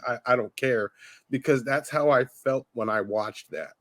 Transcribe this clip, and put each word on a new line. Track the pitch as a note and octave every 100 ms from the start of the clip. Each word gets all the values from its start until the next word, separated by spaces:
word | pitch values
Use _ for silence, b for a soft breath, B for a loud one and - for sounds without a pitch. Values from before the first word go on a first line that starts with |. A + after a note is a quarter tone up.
| B2
I, | A#2+ -
I | B2
don't | G#2+ -
care, | C3+ A#2+ G2+ B B B _
because | C3+ C3+ C#3
that's | A#2+ C#3 D3
how | D3+ D3
I | C#3
felt | B2 - - C3+ -
when | B2+ G#2+
I | G#2+
watched | G2 G#2+ G#2+ - -
that. | D#2 C#2+ -